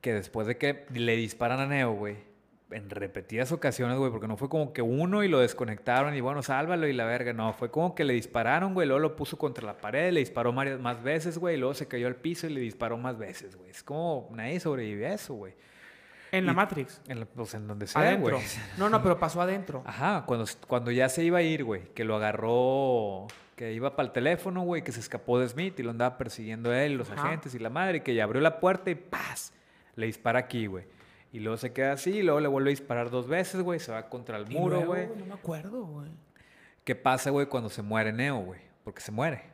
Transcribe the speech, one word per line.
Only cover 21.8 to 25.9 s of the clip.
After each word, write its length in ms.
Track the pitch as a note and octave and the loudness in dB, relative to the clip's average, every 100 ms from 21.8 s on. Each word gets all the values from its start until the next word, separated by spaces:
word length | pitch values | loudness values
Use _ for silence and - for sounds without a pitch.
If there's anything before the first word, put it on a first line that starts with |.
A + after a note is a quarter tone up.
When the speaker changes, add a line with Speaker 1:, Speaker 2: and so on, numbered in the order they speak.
| F2+ | -4
Speaker 1:
que 100 | - | -4
lo 120 | A2 G#2+ | 0 2
agarró, 1120 | G#2+ G#2 A2+ A#2+ B2+ C3+ C3+ B2 G#2 F#2+ G#2 - - - | 2 0 2 4 4 4 4 2 2 -4 -10 -16 -20 -10
que 160 | A2+ | -6
iba 220 | A2 C3+ C3+ | -2 -2 -2
pa'l 160 | C3+ | -2
teléfono, 500 | - C3 E3+ F#3+ F#3 | 2 2 2 0 -4
güey, 200 | F3 E3+ | -2 -2
que 100 | - | -4
se 80 | A#2 | -8
escapó 380 | A2 A2+ - B2 | -8 -8 2 4
de 100 | B2+ | 4
Smith 300 | B2 F#3 F3+ | 0 -4 -4
y 40 | |
lo 80 | A#2 | -6